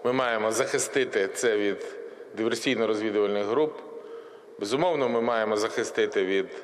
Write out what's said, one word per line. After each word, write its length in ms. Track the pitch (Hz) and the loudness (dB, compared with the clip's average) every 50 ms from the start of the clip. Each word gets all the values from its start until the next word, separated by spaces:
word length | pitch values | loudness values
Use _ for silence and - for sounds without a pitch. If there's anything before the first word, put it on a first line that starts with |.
| - | 0
ми 80 | 123 | 2
маємо 400 | 123 131 127 120 117 107 107 110 | 2 2 2 2 2 2 2 0
захистити 760 | 110 117 131 - - 135 - - - 139 127 - - 107 95 98 | 2 0 0 0 0 -2 -2 0 0 0 0 2 2 0 0 0
це 280 | - - - 120 107 | -2 0 2 2 2
від 300 | 104 104 101 95 - - - - - - - - - - - - | 4 2 0 0 -2 -6 -10 -10 -12 -14 -14 -14 -16 -16 -14 -6
диверсійно-розвідувальних 1080 | 107 110 113 117 113 - 143 127 110 113 107 110 107 107 110 101 104 104 101 104 104 101 | -2 0 0 0 0 0 -2 0 2 2 0 0 0 0 0 2 2 2 2 2 0 0
груп. 340 | 101 117 139 156 151 - - - - - - - - - - - - - - - - - - | 0 2 2 2 0 -2 -10 -14 -14 -14 -16 -14 -14 -16 -16 -16 -18 -20 -20 -20 -20 -10 -8
Безумовно, 500 | 101 101 123 139 170 180 165 143 131 120 | -4 -2 0 2 2 2 2 2 0 2
ми 120 | 120 117 | 2 2
маємо 360 | 117 120 120 113 110 107 110 | 2 2 2 2 2 2 2
захистити 680 | 104 107 113 - 123 113 107 - - 110 104 - 107 95 | 2 0 0 0 -2 -4 -2 2 0 0 2 2 0 2
від 220 | 92 98 98 92 - - - | 2 2 0 0 -2 -8 -14